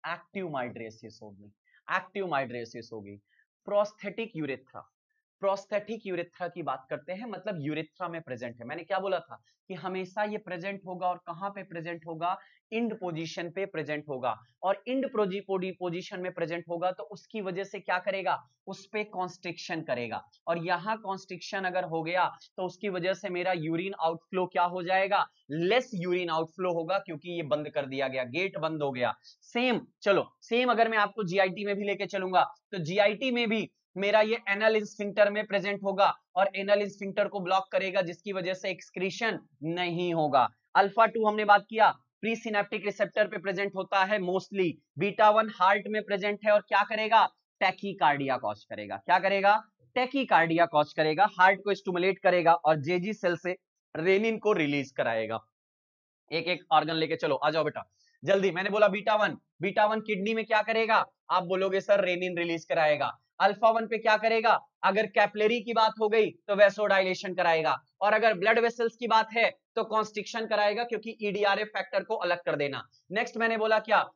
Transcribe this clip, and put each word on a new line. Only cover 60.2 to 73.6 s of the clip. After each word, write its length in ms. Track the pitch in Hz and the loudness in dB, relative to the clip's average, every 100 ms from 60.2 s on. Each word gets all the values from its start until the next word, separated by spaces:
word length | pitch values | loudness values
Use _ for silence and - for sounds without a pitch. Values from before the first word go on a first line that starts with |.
| 196 | -2
में 120 | 226 220 | -2 0
क्या 160 | 214 | 0
करेगा? 440 | 214 226 220 214 151 _ _ | 2 0 4 2 2 _ _
आप 140 | 160 | -2
बोलोगे, 380 | 175 185 190 190 | 0 0 2 0
"सर 240 | 185 202 185 | 2 2 4
renin 320 | 175 180 175 | 0 -2 -2
release 280 | 170 165 - | -2 -4 -2
कराएगा।" 520 | 165 156 147 127 - _ _ | 2 4 2 0 -4 _ _
अल्फा 300 | 190 202 226 | 0 4 2
वन 180 | 226 226 | 2 -2
पे 100 | 226 | -2
क्या 180 | 220 214 | 2 2
करेगा? 340 | 220 226 226 170 - _ | 4 2 4 2 0 _
अगर 220 | 180 196 214 | 0 2 0
कैपिलरी 520 | 220 208 208 214 240 | 2 2 4 2 2
की 120 | 220 | 0
बात 200 | 226 220 214 | 2 2 2
हो 80 | 220 | 2
गई 200 | 220 208 - - | 4 2 0 -4
तो 80 | 202 | 6
vasodilation 800 | 202 202 208 196 190 185 196 180 | 6 6 2 2 2 -2 -4 0
कराएगा, 400 | 175 160 156 131 _ _ | 2 4 2 -2 _ _
और 120 | 196 | 2
अगर 200 | 214 220 | 4 4
blood 260 | 190 202 233 | 2 2 4
vessels 360 | 233 233 233 - | 2 0 -4 -2
की 120 | 240 | 2
बात 240 | 226 220 | 2 2
है 160 | 220 208 - _ - | 2 0 0 _ -6
तो 80 | |
constriction 600 | 220 214 214 214 196 226 220 | -2 -2 -2 -6 -8 -6 -2
कराएगा, 360 | 214 208 214 | 2 2 0
क्योंकि 320 | 240 226 226 220 | -4 -6 -8 -6
ईडीआरएफ 460 | 208 202 202 196 214 | -4 0 2 2 -2
फैक्टर 360 | 208 185 196 | -6 -4 -4
को 120 | 190 220 | -2 -4
अलग 260 | 175 175 | -2 -2
कर 120 | 175 151 | -2 -2
देना। 280 | 143 127 - _ _ | -2 -4 -10 _ _
Next 260 | 196 240 226 | -4 -4 -2
मैंने 200 | 226 | -2
बोला 220 | 226 | 0